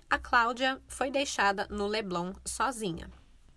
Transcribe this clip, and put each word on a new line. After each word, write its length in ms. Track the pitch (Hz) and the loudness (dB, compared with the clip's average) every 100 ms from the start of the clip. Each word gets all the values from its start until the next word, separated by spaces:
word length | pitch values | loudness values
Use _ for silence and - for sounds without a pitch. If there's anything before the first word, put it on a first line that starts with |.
| - | 2
a 80 | - | -2
Cláudia 640 | - 247 233 240 262 269 - | 2 4 4 2 0 0 -6
foi 240 | - 262 | -4 0
deixada 560 | 269 277 - 202 196 - | 0 -2 2 2 2 -2
no 160 | 208 202 | -2 0
Leblon 480 | 214 202 175 175 190 - | 0 -2 -2 -4 -6 -8
sozinha. 640 | - 226 233 214 165 - - - - - | -2 -2 0 -4 -4 -8 -18 -20 -20 -20